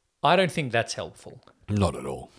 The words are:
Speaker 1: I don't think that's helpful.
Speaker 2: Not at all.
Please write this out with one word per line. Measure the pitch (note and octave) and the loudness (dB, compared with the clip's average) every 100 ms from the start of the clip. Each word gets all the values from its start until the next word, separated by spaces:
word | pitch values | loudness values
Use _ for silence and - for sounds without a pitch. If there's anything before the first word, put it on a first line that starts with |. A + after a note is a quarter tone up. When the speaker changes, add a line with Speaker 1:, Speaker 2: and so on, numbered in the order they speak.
| _ _ | _ _
Speaker 1:
I | C#3+ F3+ | 2 4
don't | F3+ | 2
think | E3 C3+ | -2 -2
that's | A#2 A2 | 0 -2
helpful. | - D#2+ - - - - _ - | -6 -12 -14 -20 -20 -20 _ -2
Speaker 2:
Not | G2+ F2 B1+ | 2 2 0
at | C2+ | -8
all. | B1+ - | -10 -12